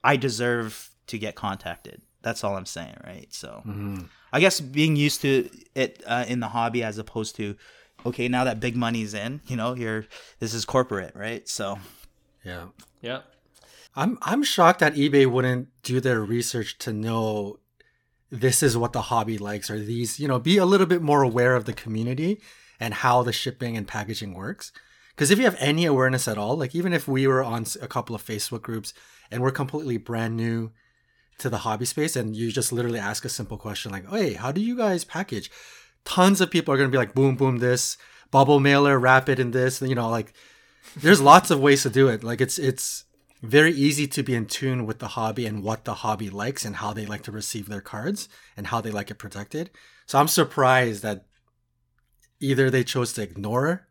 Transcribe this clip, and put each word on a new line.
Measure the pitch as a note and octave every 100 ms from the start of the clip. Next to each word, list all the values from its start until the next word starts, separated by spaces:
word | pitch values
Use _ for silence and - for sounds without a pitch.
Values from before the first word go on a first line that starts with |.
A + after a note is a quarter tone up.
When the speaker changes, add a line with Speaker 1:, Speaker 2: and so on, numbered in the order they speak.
Speaker 1:
I | B2 C#3+
deserve | C3 A2 A#2+ A#2+ A2+ - - _ -
to | A2+
get | G#2 -
contacted. | G#2 G2 F2 E2+ - - _ _
That's | - G2
all | G#2 G2
I'm | F#2
saying, | - D2+ - -
right? | F#2 -
So | - B1+ A1 A2
Speaker 2:
Mm-hmm. | G2+ G2+ F#2+ E2+ _ _
Speaker 1:
I | C3
guess | F#3 -
being | C3+ C#3 D#3+ D3
used | D3 -
to | C#3+ C3+ - - - -
it, | B2+ - -
uh, | A#2+ A#2
in | B2
the | A2
hobby | A#2 A#2 A#2+
as | A2+ G#2+
opposed | G#2+ A#2 G#2+ -
to, | G#2 G#2 - - _ _ B2+
okay, | B2+ B2
now | B2 B2+
that | A2
big | B2 A#2+
money's | A#2 A#2 G#2+
in, | G#2 A2 C#3+ -
you | B2
know, | A2+ B2+
you're, | A2+ A2 G#2+ - - _
this | A2+
is | A#2
corporate, | G#2 C3 B2+ G2+ F2 -
right? | G#2 A#2 -
So | - G2+ G2 F#2 - - _ _ _
Speaker 2:
Yeah. | F#2 F2+ F2+ _ - _
Speaker 3:
Yeah. | A#2 C3 - _ _ _ _ - - -
Speaker 2:
I'm, | E3+ B3
I'm | - A#3+
shocked | C#4+ - E3+ F#3
that | D#3 D3+
eBay | D3 C#3 C3
wouldn't | B2 B2+ B2 B2+ _
do | - B2+
their | B2+ A#2
research | G#2 A#2+ A#2 A#2+ G#2 -
to | -
know | G#2+ A2+ A2+ A2 G#2+ G2+ G#2 _ _ _ _ _ _ _
this | A#2+ B2+ B2+
is | C#3+ A#2
what | A#2
the | A#2+
hobby | A2 A#2 A2 G#2+
likes, | G2+ G#2 -
or | G#2+
these, | G#2 A#2 A#2 -
you | C#3+
know, | B2+
be | C#3+ G3
a | F#3
little | G3 F3+
bit | F3
more | D#3 D3
aware | C3 A#2 B2 B2+
of | A2+
the |
community | A2 A#2 A2 A#2 B2+ E3 G#3 - - _ _
and | A#2
how | A2 B2+ B2
the | A#2+
shipping | A2+ C3+ - A#2+ A2+
and | G2
packaging | A2 G#2 G#2+ G2+
works. | F#2 G2+ G3+ - - _ _ _ -
'Cause | C#3+
if | G3+
you |
have | B3+ F3+
any | C3+ D#3 E3+
awareness | C3+ C3 B2+ B2+
at | G#2
all, | G#2 D3+
like, | B2+
even | E3 F#3
if | E3+ -
we | C3 C3+
were | C3
on | B2+ A#2
s-, | A2 -
a | A#2
couple | B2 - A2+
of | -
Facebook | G#2+ - A2+
groups | - A2+ G#2 - - _ _
and | A2+
we're | B2+
completely | C3 C3+ D3+ D3+ A#2
brand | A2+ A#2 A2+ A2+
new | A#2 A2+ A2+ _ _ _ _ _ _ _
to | C3
the | A2
hobby | A#2 G#2+ B2
space, | - D#3 C3+
and | A2+ G#2+
you | A#2
just | B2+ A2+
literally | A#2+ A#2+ A#2
ask | G2+ G#2+ A#2
a |
simple | - A2 G#2+
question | A2 G2 A2+
like, | G2 F#2
"Hey, | G#3+ F3+
how | F2+ A#2+
do | D#3
you | A3+ B3
guys | G#3+ F3+
package?" | - D#3 G3 G#2+ - - - - _ _ -
Tons | - F#3 G3
of | F#3
people | E3+ D#3
are | C3+
gonna | C3+
be | C3
like, | A2
"Boom, | B2+ C3+ C3
boom, | C3+ A#2+
this, | B2 B2 - - - - _
bubble | C3+ C3+ D3
mailer, | C#3 C#3 C#3+ C3+
wrap | B2+ C3 C3
it | C3
in | B2
this," | B2 B2+ B2+
you | C3 B2
know, | A#2
like, | A#2 G#2+ _ - _ _ _ - -
there's | D3+ G3+
lots | C#3 E3 -
of | D3+
ways | C#3 C#3
to | C3+
do | C3 C3+
it. | A2
Like, | A2+ A#2+
it's, | B2+ -
it's | C#3 C3 - - _ _ _ _
very | A#2 C#3+ D#3
easy | D3+ C#3 D3 C#3
to | C#3+
be | C3+ A#2+
in | G#2+
tune | - C3+ B2+ A2
with | A2
the | A2+
hobby | - A2 A2 A#2
and | G#2+
what | G2+ A2 -
the | G#2
hobby | A2+ G#2 G#2
likes | G2 A2+ C3
and | G#2+ F#2+
how | G#2
they | G#2+ G2+
like | G#2
to | -
receive | G#2+ G#2 A2+ G2+
their | G2+
cards | - G#2+ C3+ G3+ - - - -
and | G2
how | A#2
they | A2
like | G#2 G2
it | G#2
protected. | G#2 G2+ G2+ D3+ E3+ _ - _ -
So | C3+
I'm | D#3
surprised | - D3 - C3 B2+ B2 G#2
that | A2 G2 _ _ _ _ _ _ _ _ _ _ _ _
either | C#3 C3+ C3
they | B2+
chose | A#2+ C3 A#2+
to | -
ignore | G2+ - G#2 A#2+ C#3+ F3+ _